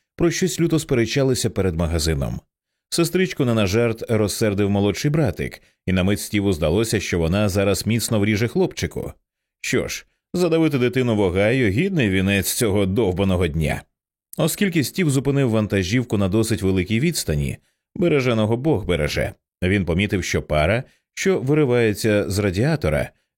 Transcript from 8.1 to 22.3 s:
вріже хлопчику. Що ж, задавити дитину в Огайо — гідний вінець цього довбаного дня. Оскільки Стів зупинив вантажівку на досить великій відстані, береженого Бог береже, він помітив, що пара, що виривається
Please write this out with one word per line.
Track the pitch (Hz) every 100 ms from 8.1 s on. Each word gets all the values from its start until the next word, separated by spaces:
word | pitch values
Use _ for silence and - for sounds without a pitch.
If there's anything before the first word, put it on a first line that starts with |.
| 110
вріже | 104 104 117
хлопчику. | 185 180 - - - - - _ _ _ _
Що | - 113 -
ж, | - - _ _
задавити | 180 175 165 160 143
дитину | 123 131 123 107
в |
Огайо — | 98 90 104 131 113
гідний | 98 190 180 107
вінець | 92 95 101 92
цього | - 117 98 98
довбаного | 101 104 90 98 90 90
дня. | 76 76 - - _ _ _ - -
Оскільки | 156 - 202 170
Стів | 123 - 170
зупинив | 135 135 139 131
вантажівку | 110 104 101 87 123 120 107
на | 95
досить | 107 110 104
великій | 95 95 87 110
відстані, | 160 147 - 76 69 - _ _ _
береженого | - 175 147 127 113 107 117
Бог | 151 117
береже, | - 82 73 - 69 - _ -
він | 90 101
помітив, | 85 82 104 98
що | 85 87
пара, | - 76 78 113 - _ _
що | - 190 185
виривається | 123 151 139 123 113 104 113 104 82